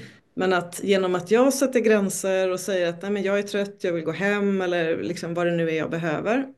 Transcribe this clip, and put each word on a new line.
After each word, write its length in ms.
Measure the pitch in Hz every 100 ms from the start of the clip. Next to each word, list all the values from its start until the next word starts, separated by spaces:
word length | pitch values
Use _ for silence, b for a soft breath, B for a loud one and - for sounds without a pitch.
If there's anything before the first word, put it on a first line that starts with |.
| B B _
Men 180 | - 185
att 280 | 180 175 -
genom 300 | 190 190 185
att 160 | 180 175
jag 240 | 220 269
sätter 260 | 262 262 247
gränser 680 | 214 214 196 180 190 190 185
och 100 | 185
säger 280 | 185 190 170
att, 140 | 170
"Nej, 80 | 196
men 120 | 202
jag 160 | 190 202
är 40 |
trött, 420 | 202 208 202 202
jag 80 | 190
vill 120 | 170
gå 80 | 156
hem", 500 | 156 196 208 202 190
eller, 400 | 180 175 160 -
liksom, 320 | 101 170 170
vad 120 | 170 175
det 60 | 170
nu 140 | 165
är 40 | 160
jag 120 | -
behöver, 480 | 165 165 151 170 254 269